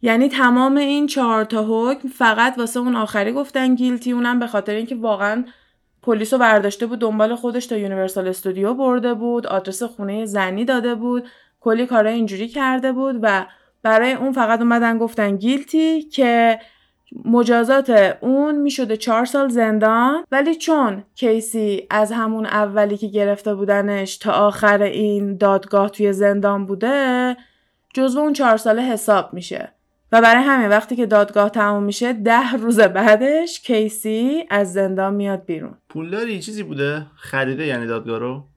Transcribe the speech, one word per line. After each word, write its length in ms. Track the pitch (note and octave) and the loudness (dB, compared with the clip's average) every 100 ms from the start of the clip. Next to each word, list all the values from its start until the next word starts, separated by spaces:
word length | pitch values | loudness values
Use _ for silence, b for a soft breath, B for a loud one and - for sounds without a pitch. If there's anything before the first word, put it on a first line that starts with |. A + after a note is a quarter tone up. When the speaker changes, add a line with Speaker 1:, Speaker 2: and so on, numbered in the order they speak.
Speaker 1:
یعنی 280 | A#3+ A3+ C4+ | 2 2 2
تمام 480 | B3+ B3+ A#3+ C4 C#4 | 2 2 4 4 2
این 300 | C#4+ C#4+ D4 | 2 0 -2
چهار 380 | C#4 A#3+ A3 A3 | 0 0 0 0
تا 200 | A3+ G#3+ | -2 -2
حکم 400 | A3+ A#3+ C#4 C4 | 0 0 -4 -6
فقط 480 | - A#3+ G#3+ A#3+ B3+ | -2 0 2 0 0
واسه 220 | A#3 B3 | -4 -2
اون 160 | B3 A#3+ | -2 -2
آخری 360 | G#3+ G#3+ G3+ | -2 -2 -2
گفتن 440 | B3+ C#4 C4+ C4 B3 | -2 -4 -2 0 2
گیلتی، 360 | B3+ B3 A#3+ | 0 -2 -2
اونم 280 | A#3+ A#3+ B3 | -2 0 0
به 80 | A#3+ | -2
خاطر 280 | A3 G3+ G#3 | -4 -4 -6
اینکه 200 | A#3 B3 | -6 -6
واقعاً 480 | A3 G3+ G3+ A3+ B3 B B B _ _ | -2 -2 -2 -2 -6 B B B _ _
پلیس 320 | - A3 G#3+ | -2 0 0
رو 60 | C4 | 2
برداشته 460 | A#3+ G#3+ G3+ G3+ A#3 | 4 4 2 -2 -6
بود 140 | A#3 | -2
دنبال 360 | A3+ G#3+ A3 A#3+ | -2 0 0 0
خودش 300 | A#3+ A#3+ B3 | -4 -6 -4
تا 120 | A3+ | -4
یونیورسال 500 | G3 F#3+ F#3+ F#3+ F#3 | -4 -4 -4 -2 -4
استودیو 460 | F#3 F#3+ F#3 G3 | -4 -6 -2 -2
برده 400 | B3 C4 B3 A#3+ | 0 0 0 0
بود، 340 | A#3 A#3+ A#3+ A3+ | -2 -2 -4 -2
آدرس 360 | G3 F#3 F#3+ | -4 -4 -8
خونه 420 | A#3+ A#3 G3+ G#3 A3 | -10 -8 -8 -6 -4
زنی 400 | G3+ F#3 F#3+ A#3+ | -4 -4 -4 -2
داده 300 | B3+ A#3 A#3+ | -2 -2 -4
بود، 320 | A#3+ B3 A#3+ B B B | -4 -4 -6 B B B
کلی 260 | - A3 B3 | -2 0 2
کارا 240 | A#3+ G#3+ | 2 2
اینجوری 380 | A#3 A3 F#3+ A3+ | 2 -2 -4 -8
کرده 440 | C4 C4 C4 C4 | -2 0 0 -2
بود 280 | B3+ C4+ B3+ | -2 -4 -2
و 240 | G#3+ G3 F3+ b b _ | 0 0 -4 b b _
برای 300 | A3 A3 A#3+ | 2 2 2
اون 180 | C4 C4+ | 0 -2
فقط 280 | C4 A3+ A3+ | 0 0 2
اومدن 380 | A#3 A#3 A#3 A3+ | 2 2 2 0
گفتن 380 | A3+ A3+ G#3 G3+ | -2 -2 -2 0
گیلتی 640 | G#3+ C#4 C#4+ D#4+ D#4+ D#4+ | 0 -2 0 0 2 0
که 580 | D4+ - B3 A#3 A#3 A3+ B B B B _ - - | -4 0 2 4 4 2 B B B B _ -12 0
مجازات 920 | A#3 A#3 A#3 A#3 C4+ C4+ A3 G3 - | 2 4 2 4 2 4 4 4 2
اون 340 | A#3 C4+ D4 D4+ | 0 0 2 0
می‌شده 420 | C#4+ C#4 A#3+ A3 | -2 -2 -4 -4
چهار 280 | A#3 A3+ B3 | 0 0 0
سال 240 | C#4+ C#4 | 0 0
زندان، 760 | A#3+ A3 G#3+ G#3+ A3+ B3 D4+ F4 | 2 2 2 2 4 2 0 -2
ولی 240 | C4 C#4+ D#4+ | 0 0 -2
چون 480 | - D#4 B3 G3 G#3 - | 0 2 2 -2 -12 -4
کیسی 720 | B3 A3 A3+ A#3 G#3+ G3 - | 0 0 -2 -4 -2 -4 -4
از 220 | G#3 G#3+ | -2 0
همون 340 | A#3 A3 A3 A3 | 0 -4 -4 -4
اولی 520 | G#3+ G#3 G3+ G#3 G3+ | -2 -2 0 0 -2
که 100 | G#3+ | -4
گرفته 480 | G#3 G3+ G3+ G#3+ G3+ | -2 0 -2 -4 -4
بودنش 600 | G3 G3+ G3+ G3+ G3 - | 0 0 0 -2 -4 -8
تا 140 | G#3+ | -2
آخر 500 | G3 G#3 G#3 G#3+ G#3 | 2 2 2 2 4
این 560 | G3+ - G#3+ G3+ G3+ F#3+ | 2 0 -2 -2 -4 0
دادگاه 520 | G3+ G3 G3 G3+ G3+ | 2 2 2 0 0
توی 240 | G3+ G#3 | 0 0
زندان 520 | G3 G3+ G3+ G3+ G3+ G3 | 2 2 2 0 -2 -4
بوده، 720 | G3 A3 C#4 C4+ B3 B3+ B3 b b b b _ | -4 -2 0 0 0 -2 -4 b b b b _
جزو 260 | - C4 B3+ | -2 0 0
اون 140 | D4+ | 0
چهار 240 | C#4+ C4 A3 | 2 2 2
ساله 240 | A3 A3 | 2 0
حساب 520 | B3+ A3 - G3+ - | 0 -4 2 2 2
می‌شه 400 | F3+ F3 - - _ _ _ _ | -10 -10 -10 -12 _ _ _ _
و 100 | A3+ | 6
برای 220 | A3+ A#3 | 6 6
همین 260 | C4+ C4+ G#3+ | 4 2 4
وقتی 260 | G#3 A3 B3 | 2 0 -4
که 100 | A#3 | 2
دادگاه 440 | G#3+ G#3 G#3 G3+ | 4 4 2 0
تموم 340 | G#3 G#3 G#3 | 2 0 0
می‌شه، 300 | G3+ G3+ A#3+ | -2 -2 -4
ده 380 | A#3+ G#3 A#3 C4 | -2 2 2 2
روز 280 | A#3+ A3 G#3+ | -2 0 4
بعدش 800 | G3+ F#3 G#3+ G#3+ C4 D4+ E4+ - | 4 4 4 4 4 0 -2 -8
کیسی 840 | - A#3 G#3+ G#3+ A3 A3 B3 D4+ E4 | -2 0 0 -4 -4 -2 -2 -2 -2
از 240 | G3+ G3+ | -2 0
زندان 400 | F3+ G3 F#3+ F#3+ | 0 -2 -2 -2
میاد 320 | G3+ G3+ F#3+ F#3+ | -2 -4 -6 -6
بیرون. 280 | E3 D#3 - _ | -10 -10 -16 _
Speaker 2:
پولداری 500 | D#3+ D#3+ G3 A#3 G3+ | -12 -8 -6 -6 -6
چیزی 240 | D#3 G#3+ | -8 -10
بوده؟ 420 | F3+ D3 C#3 D3+ D3+ _ | -10 -4 -4 -4 -10 _
خریده 500 | - C3+ C3+ C3+ D#3 | -8 -4 -4 -4 -4
یعنی 220 | B2 A#2 | -4 -4
دادگاه 320 | A2+ A2+ A2+ | -6 -6 -6
رو؟ 240 | A#2+ C3 C#3 | -6 -8 -14